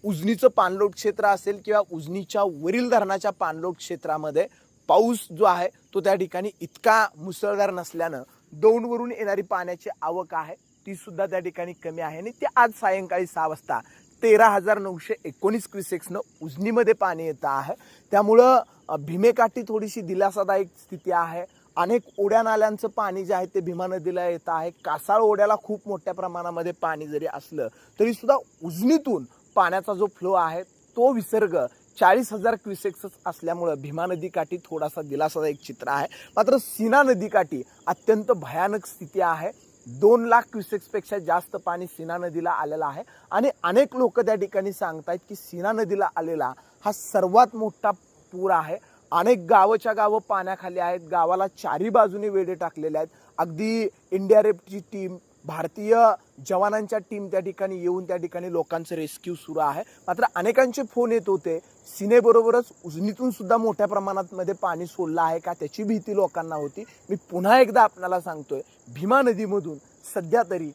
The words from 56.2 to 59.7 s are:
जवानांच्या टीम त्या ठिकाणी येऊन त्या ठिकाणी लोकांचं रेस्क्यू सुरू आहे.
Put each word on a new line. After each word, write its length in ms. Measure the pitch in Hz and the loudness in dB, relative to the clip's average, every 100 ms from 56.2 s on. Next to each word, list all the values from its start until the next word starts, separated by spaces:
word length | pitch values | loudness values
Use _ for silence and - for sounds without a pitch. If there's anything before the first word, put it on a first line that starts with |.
| _ - 135 | _ -20 -4
जवानांच्या 500 | 185 208 214 214 220 185 | 0 0 0 -2 -6 -6
टीम 160 | 208 196 | -10 -4
त्या 140 | 190 | -4
ठिकाणी 400 | 185 180 196 185 | -4 -6 -6 -2
येऊन 260 | 175 180 180 | -2 -2 -2
त्या 100 | 180 | -6
ठिकाणी 360 | 170 175 180 | -4 -8 -4
लोकांचं 420 | 170 160 165 165 | -4 -2 -6 -6
रेस्क्यू 400 | 170 156 - - | -8 -8 -10 -10
सुरू 240 | 175 - 156 | -10 -8 -2
आहे. 240 | 151 | -2